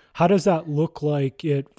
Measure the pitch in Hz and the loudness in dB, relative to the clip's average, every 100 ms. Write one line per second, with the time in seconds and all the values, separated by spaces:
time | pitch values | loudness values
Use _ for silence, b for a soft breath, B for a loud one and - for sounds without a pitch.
0 | b - 175 196 208 165 156 147 165 - | b 0 2 4 2 0 -2 -2 -2 -2
1 | 147 147 135 - 160 139 139 | -2 -2 -2 -4 -4 -2 -4